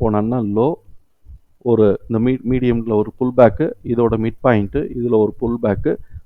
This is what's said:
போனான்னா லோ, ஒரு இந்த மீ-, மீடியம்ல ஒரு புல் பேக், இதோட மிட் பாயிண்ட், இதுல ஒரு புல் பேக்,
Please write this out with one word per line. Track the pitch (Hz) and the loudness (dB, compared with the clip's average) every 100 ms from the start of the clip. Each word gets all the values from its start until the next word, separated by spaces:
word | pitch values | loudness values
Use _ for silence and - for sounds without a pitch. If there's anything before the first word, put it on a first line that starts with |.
போனான்னா | 117 104 110 123 104 104 | 0 0 0 -2 -2 0
லோ, | 135 175 - - _ _ - - _ _ | 0 -2 -10 -20 _ _ -20 -20 _ _
ஒரு | 123 113 104 - - | 0 4 4 2 -2
இந்த | 110 123 | -2 0
மீ-, | 127 120 | -2 -2
மீடியம்ல | 127 123 117 113 | 0 0 0 0
ஒரு | 107 107 - | 0 -2 -4
புல் | 127 | 0
பேக், | 123 117 - 165 - | 6 4 4 -4 -6
இதோட | 131 117 117 113 | -4 0 0 0
மிட் | 113 - | -2 0
பாயிண்ட், | 131 107 101 139 | 2 2 0 -4
இதுல | 147 127 120 | -6 -6 0
ஒரு | 113 104 - | 2 2 -2
புல் | 117 120 | -6 -2
பேக், | 113 98 156 - - - | -2 0 -2 -4 -8 -18